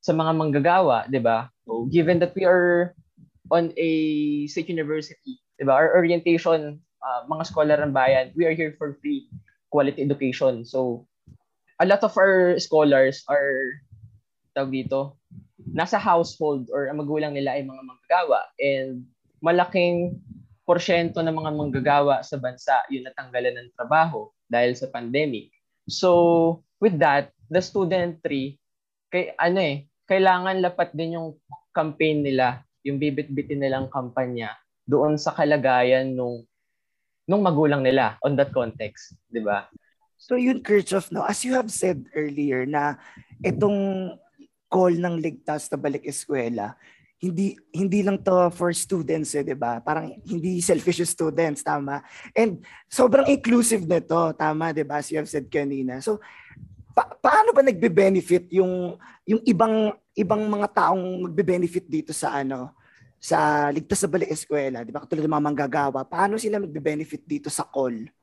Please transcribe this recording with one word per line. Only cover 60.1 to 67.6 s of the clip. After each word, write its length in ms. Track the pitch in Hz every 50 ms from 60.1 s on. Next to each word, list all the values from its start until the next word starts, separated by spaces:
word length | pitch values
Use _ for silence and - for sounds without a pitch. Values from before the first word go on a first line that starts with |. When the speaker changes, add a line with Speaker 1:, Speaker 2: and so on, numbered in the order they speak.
| _ -
Speaker 2:
ibang 320 | 214 170 214 208 214 214
mga 180 | 208 202 208 208 -
taong 560 | - 180 160 185 190 180 185 185 180 180 175
magbe-benefit 560 | 165 156 202 165 185 175 180 170 175 180 180
dito 240 | 170 165 156 151 -
sa, 320 | 160 - - 143 - 143
ano, 320 | 139 135 135 127 127 135 _ _ _ _ _ _ - _ _ _
sa 480 | - - 165 156 156 151 151 147 147 147
ligtas 320 | 143 156 156 - 202 190
na 80 | - 175 147 185
balik 160 | - - 156
eskwela, 480 | 156 - _ 151 147 139 135 131 117
di 80 | 120 113
ba? 160 | 117 147 -
Katulad 200 | - - 156 156
ng 80 | 156 156 151
mga 80 | 147
manggagawa, 560 | 147 147 135 143 135 123 156 143 139 131 135 131 _
paano 320 | - 175 190 202 208 220
sila 160 | 233 220 208 208
magbe-benefit 640 | 202 170 147 156 139 151 151 151 156 156 - 147 _ -
dito 240 | 147 143 143 151 143
sa 160 | -